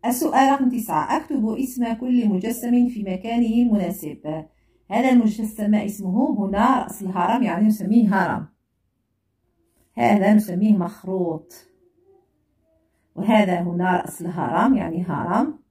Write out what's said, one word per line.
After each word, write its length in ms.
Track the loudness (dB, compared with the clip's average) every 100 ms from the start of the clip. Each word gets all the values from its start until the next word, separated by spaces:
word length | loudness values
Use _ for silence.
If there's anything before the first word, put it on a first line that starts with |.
| -4
السؤال 460 | -2 0 2 2
رقم 180 | 2 0
تسعة، 480 | -2 -2 -2 0 -4
أكتب 300 | -4 -4 -4
اسم 460 | -4 -6 -4 -4
كل 360 | -4 0 2 2
مجسم 600 | 0 -2 -6 0 2 2
في 140 | -2
مكانه 440 | -6 -6 -4 0 2
المناسب. 1000 | 2 2 2 0 -4 -10 -10 -8 -8 -10 _ _ _ _
هذا 180 | 0 4
المجسم 680 | 4 4 0 -8 -4 0 0
اسمه 640 | 0 -6 -4 0 0 -2
هنا 440 | -2 0 2 2
رأس 180 | -2 -8
الهرم، 420 | -6 -2 0 0
يعني 240 | 0 2 2
نسميه 480 | 0 2 4 4 2
هرم. 320 | 0 -2 -8 _ _ _ _ _ _ _ _ _ _ _ _ _ _
هذا 400 | -2 2 4 6
نسميه 440 | 4 4 0 2 2
مخروط. 760 | 2 -6 -6 -4 -2 -4 -10 -20 _ _ _ _ _ _ _ _ _ _ _ _ _ _ _ -6
وهذا 460 | 2 4 4 0
هنا 300 | -2 -2 0
رأس 300 | 0 -2 -10
الهرم، 540 | -10 -6 -2 0 2 2
يعني 280 | 0 -6
هرم. 560 | -4 -4 -2 -2 -2 -6 _